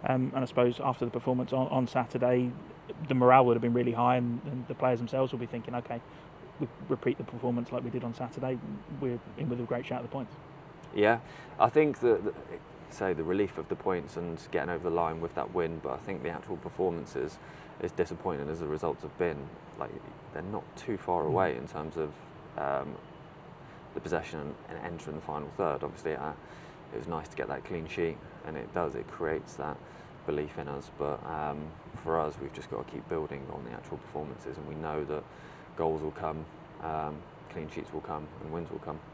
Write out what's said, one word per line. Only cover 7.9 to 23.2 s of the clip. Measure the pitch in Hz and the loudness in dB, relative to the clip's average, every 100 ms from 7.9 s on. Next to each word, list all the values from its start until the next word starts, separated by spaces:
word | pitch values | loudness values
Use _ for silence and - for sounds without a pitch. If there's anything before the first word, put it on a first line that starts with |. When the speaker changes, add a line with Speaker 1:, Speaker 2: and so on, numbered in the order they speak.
| 123 | -2
Speaker 1:
on | 120 | -4
Saturday, | 117 127 - 127 131 - - - 139 | -4 -6 -2 -2 -2 -4 -8 -8 -2
we're | 131 120 - - | -2 -2 -6 -4
in | 147 | -2
with | 123 | 0
a | |
great | 117 120 - | 0 -2 0
shout | 123 | -4
at | |
the | 120 | -2
points." | 135 117 - - - - - - - | -6 -6 -10 -16 -16 -16 -16 -4 8
Speaker 2:
Yeah, | 104 117 - - - - | 8 8 2 -14 -12 6
I | 117 | 8
think | 151 151 127 | 10 6 6
that, | 123 101 101 | 6 6 4
that, | - - - - - - | -4 -10 -12 -12 -16 -14
say, | - 95 | 0 2
the | 80 | 2
relief | 82 95 101 - | 4 4 4 0
of | 78 | -4
the | 95 | 0
points | - 90 73 85 | 2 0 -2 -4
and | 87 82 - | -4 -4 -2
getting | 87 76 | 0 0
over | 82 87 | 0 2
the | 85 | 4
line | 82 80 | 4 2
with | 82 - | -2 -2
that | 60 | 0
win, | 87 82 82 | 2 0 0
but | 69 | -4
I | 65 | -4
think | - 87 | -4 -4
the | 73 | -2
actual | 80 - 90 | -4 -6 -6
performances, | 90 - 92 82 - 67 69 - - - - - | -6 2 2 2 -4 -2 -4 -6 -14 -16 -16 -6
as | 87 | -4
disappointing | - 87 85 95 73 71 | 0 0 0 -2 -2 -2
as | 82 | -2
the | 76 | -2
results | 78 82 69 | 0 0 -2
have | 80 - | -6 0
been, | 87 73 69 - - - | 0 0 -8 -12 -14 -8
like, | - - - - - | -6 -6 -12 -14 -10
they're | - | -8
not | 90 104 - - | -4 -6 -8 -10
too | - 98 | -4 -2
far | - 87 | 2 2
Speaker 1:
Mm. | 76 | 4
Speaker 2:
away | 85 92 60 | 4 4 2
in | - | -4
terms | 78 78 80 | -6 -4 -2
of, | 76 - - - - - | -4 -4 -16 -16 -10 -2
um, | 69 69 71 - - - | 0 0 -2 -8 -12 -18